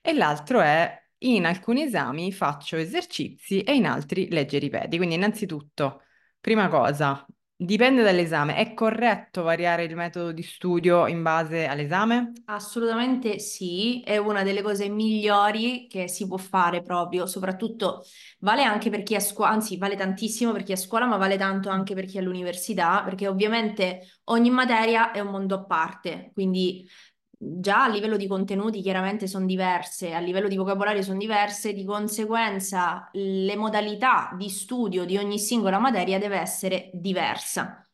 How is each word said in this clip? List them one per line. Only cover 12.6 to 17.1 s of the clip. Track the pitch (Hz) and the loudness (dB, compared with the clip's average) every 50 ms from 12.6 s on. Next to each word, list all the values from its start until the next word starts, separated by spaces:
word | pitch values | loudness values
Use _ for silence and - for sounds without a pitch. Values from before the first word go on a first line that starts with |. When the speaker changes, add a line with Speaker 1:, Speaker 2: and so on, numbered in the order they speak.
| 202 - - 240 233 233 226 226 240 262 262 247 254 220 202 - | -10 -8 -6 -2 -2 0 0 0 0 0 0 0 0 -2 -4 -4
Speaker 2:
sì, | - - - - 190 180 175 180 208 233 247 247 - | -6 -10 -10 -8 -6 -6 -4 -2 -2 -2 -2 -4 -2
è | - 208 208 | -2 0 0
una | 208 214 208 202 190 | 0 0 0 0 0
delle | 196 196 208 | 0 0 -2
cose | 196 214 208 196 202 202 | -2 -2 -2 -2 -2 -4
migliori | 208 214 220 220 220 214 208 208 208 202 202 208 214 220 220 240 254 247 - - | -2 0 0 0 0 0 2 4 4 4 4 4 2 0 -2 -2 -2 -4 -10 -10
che | - 190 180 180 | -8 -6 -6 -6
si | - - 202 | -6 -6 -6
può | 185 185 | -6 -6
fare | 185 190 - - 190 180 175 175 175 175 | -6 -8 -2 0 2 2 2 2 -2 -4
proprio, | - 180 175 175 175 | -2 -2 -2 -2 -2